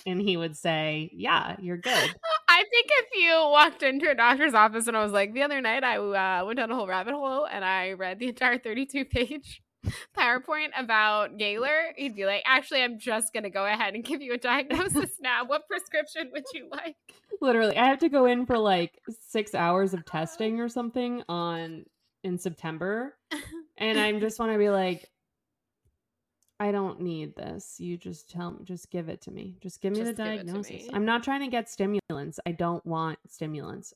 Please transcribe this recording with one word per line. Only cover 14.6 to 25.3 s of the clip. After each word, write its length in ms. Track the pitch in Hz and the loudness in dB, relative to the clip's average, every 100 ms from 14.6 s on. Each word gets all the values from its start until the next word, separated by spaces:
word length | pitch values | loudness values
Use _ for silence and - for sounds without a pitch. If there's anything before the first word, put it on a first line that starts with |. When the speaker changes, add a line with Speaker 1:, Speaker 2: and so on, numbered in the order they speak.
| 269 320 381 285 - - | 0 -2 0 0 -2 -4
Speaker 2:
<laughs> 40 | |
now. 260 | 254 240 247 | -2 -2 0
What 220 | 302 - | -2 -2
prescription 600 | 359 - 311 302 320 320 | -8 -4 -4 -4 -6 -8
would 120 | 294 508 | -10 -10
you 160 | 339 - | -12 -12
like?" 260 | 277 339 - _ - - 403 | -10 -10 -12 _ -20 -14 -2
Speaker 1:
Literally, 340 | 269 233 214 208 | 2 4 4 4
I 120 | 254 | 4
have 120 | 269 | 4
to 100 | 330 | 4
go 160 | 277 247 | 6 6
in 200 | 247 247 | 4 2
for, 140 | 240 | 2
like, 400 | 208 185 170 _ - 226 - | 4 4 2 _ -16 -16 -6
six 260 | 220 208 185 | -4 -2 2
hours 400 | 170 185 196 185 | 4 4 2 0
of 100 | - | -4
testing 540 | 156 165 - 220 226 | -4 -4 -2 -2 -2
or 80 | 233 | -2
something 540 | 247 233 254 240 240 - | -4 -4 -2 -2 -4 -6
on, 580 | 175 170 165 165 160 - _ _ _ | -4 -2 -4 -6 -12 -16 _ _ _
in 140 | 190 180 | -6 -4
September. 800 | 190 160 160 160 180 220 269 - - | -4 -6 -8 -6 -4 -4 -6 -12 -12
Speaker 2:
<laughs> 60 | 294 - 330 320 - | -12 -12 -14 -16 -4
Speaker 1:
And 200 | 220 214 | 0 2
I 120 | 214 208 | 2 0
just 180 | 220 220 | -2 -2
wanna 220 | 226 214 | 0 2
be 100 | 208 | 4
like, 400 | 202 185 170 - _ _ | 4 2 -2 -8 _ _